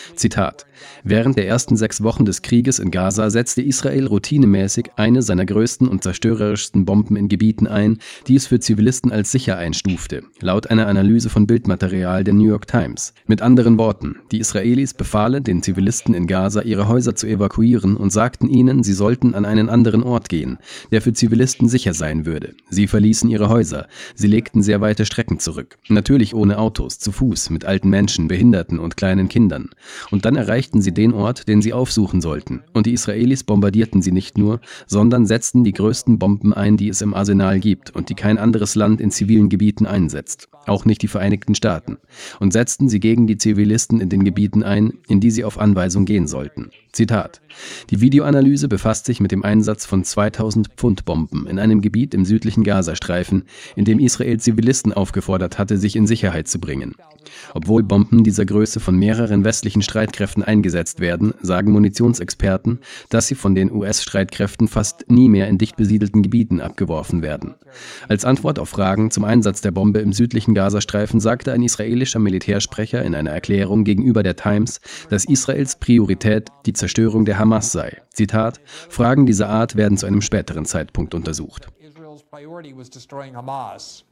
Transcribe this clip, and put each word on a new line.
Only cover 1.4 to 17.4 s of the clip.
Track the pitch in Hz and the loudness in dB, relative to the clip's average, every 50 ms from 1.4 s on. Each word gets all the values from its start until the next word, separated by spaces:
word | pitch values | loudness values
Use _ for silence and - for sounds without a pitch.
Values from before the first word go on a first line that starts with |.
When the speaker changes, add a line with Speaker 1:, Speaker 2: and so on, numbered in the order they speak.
| 98 | 0
Speaker 1:
ersten | 92 110 127 - - 120 | 0 -2 -2 0 0 0
sechs | 107 110 107 - - 104 | 0 0 -2 -2 -2 -2
Wochen | 113 - - 117 | -2 0 2 0
des | 101 87 - | 0 0 -4
Krieges | - - 120 120 120 - - - | -4 0 0 2 2 0 -2 -2
in | 98 92 | -2 -4
Gaza | 82 90 92 95 95 107 110 107 | -2 -2 -2 -2 -2 -2 -2 0
setzte | 104 117 127 - - 127 | 0 0 -2 -2 -4 -4
Israel | 135 147 127 - - 139 139 135 135 | -2 -2 -4 -2 -2 -2 -2 -2 -2
routinemäßig | 113 104 101 - - 147 147 131 104 98 98 95 98 - 120 113 - - | 0 -2 -2 -2 0 2 4 4 4 4 2 0 -2 -4 -6 -6 -6 -4
eine | - 107 113 120 131 120 | -2 2 2 2 2 2
seiner | 104 90 90 95 | 0 0 -2 0
größten | 90 98 107 113 123 - - 127 127 | 0 0 0 0 0 0 0 0 0
und | 98 95 - | 0 -2 -4
zerstörerischsten | 92 90 - - 110 113 110 104 104 104 101 - - - 98 95 | -6 -6 -2 -2 0 0 0 0 -2 -2 -4 -6 -2 0 0 0
Bomben | - 98 104 104 - 107 104 | 2 2 0 2 2 0 -2
in | 101 92 | 0 -2
Gebieten | 101 90 107 110 107 - 110 107 | 0 2 2 0 2 0 -2 -2
ein, | 107 101 104 117 117 110 - - - - - - | 0 0 0 0 0 -2 -6 -14 -20 -14 0 2
die | 127 | 2
es | 127 - - | 2 4 2
für | 123 120 | 0 0
Zivilisten | - - 110 101 107 120 131 - - 123 | 2 0 0 2 2 2 0 0 -2 -2
als | 107 107 98 - | 0 0 -2 -2
sicher | - 131 - - 95 90 | -2 -2 -2 -2 -4 -4
einstufte", | 85 80 78 - - 98 90 82 - - 73 65 - - _ _ | -4 -6 -6 -4 -4 -4 -4 -4 -6 -10 -10 -12 -12 -16 _ _
laut | - 90 92 107 - - | -4 -2 -2 -2 0 0
einer | 113 110 110 104 | 0 2 2 2
Analyse | 101 98 95 104 113 117 113 110 | 2 2 4 4 4 2 2 0
von | - 110 104 | 2 2 4
Bildmaterial | 104 113 120 - - 90 - 98 90 92 92 92 90 92 95 95 | 4 2 2 2 0 -2 0 -2 -2 -2 -2 -2 -2 0 0 0
der | 104 98 | 2 4
New | 104 107 110 | 4 6 4
York | 104 104 - - | 4 2 -2 -2
Times. | - 120 85 62 - - - - - _ _ | -2 -2 -2 -2 -6 -10 -10 -12 -12 _ _
Mit | - 110 104 | -2 0 2
anderen | 107 123 127 123 117 113 117 110 | 4 4 6 6 6 6 4 4
Worten, | 113 110 101 - - 71 - - - _ | 4 0 0 -2 -6 -8 -8 -10 -8 _
die | 107 110 | -6 -4
Israelis | 220 - - 104 98 117 123 131 139 127 - | -4 -4 -4 -2 0 2 2 2 0 -2 -4
befahlen | - - - - 104 107 117 131 143 131 | -8 -8 -2 0 0 0 0 0 -2 -2
den | 113 90 82 - | -2 -2 -2 0
Zivilisten | - 92 98 95 101 113 - - - 107 | -2 -2 0 0 0 0 -2 0 0 0
in | 87 87 85 | 0 0 0
Gaza, | 95 92 95 101 101 107 | 0 0 0 0 -2 -2
ihre | - 117 107 98 101 101 | -2 -2 -2 -2 0 2
Häuser | 117 127 120 123 - | 2 2 2 0 -2
zu | - - 107 | -4 -4 -4
evakuieren | 110 98 | -2 0